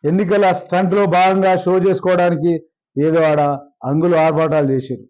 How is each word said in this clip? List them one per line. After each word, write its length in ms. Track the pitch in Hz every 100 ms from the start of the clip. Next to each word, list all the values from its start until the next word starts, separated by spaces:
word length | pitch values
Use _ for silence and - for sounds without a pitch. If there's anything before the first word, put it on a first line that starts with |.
| 147
ఎన్నికల 340 | 180 190 202 196 185
స్టంట్లో 440 | - 180 190 196 196 175
భాగంగా 360 | 185 190 190 185 180
షో 100 | 185 185
చేసుకోవడానికి 680 | 185 185 180 175 165 170 165 - _ _ - 156
ఏదో 140 | 160 156
ఆడ 100 | 151 143 139 - _ 123
అంగులు 260 | 143 170 165 160
ఆర్భాటాలు 420 | 151 160 156 139 135
చేశారు 300 | 131 117 -